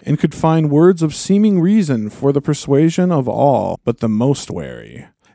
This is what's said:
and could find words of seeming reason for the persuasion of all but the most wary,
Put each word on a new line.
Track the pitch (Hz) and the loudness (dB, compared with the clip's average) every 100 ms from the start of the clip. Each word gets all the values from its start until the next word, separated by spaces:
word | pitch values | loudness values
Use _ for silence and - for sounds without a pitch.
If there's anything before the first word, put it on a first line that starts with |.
and | - 147 | -4 -2
could | 165 | -2
find | - 160 160 151 | -2 0 2 2
words | 143 175 185 | 4 4 4
of | 160 | -2
seeming | - - 196 214 190 | -4 0 2 2 2
reason | 165 220 165 123 107 | 2 2 2 -2 -4
for | - 139 | -2 0
the | 143 | 0
persuasion | 143 147 - 139 160 165 180 | 0 -4 0 2 2 2 0
of | 165 123 | 0 -2
all | - 143 120 95 90 | 0 2 2 -2 -6
but | - 113 | -6 -4
the | 117 | -2
most | 107 127 139 - | 0 0 -2 -4
wary, | 90 69 60 55 58 - _ _ | -10 -10 -14 -16 -18 -20 _ _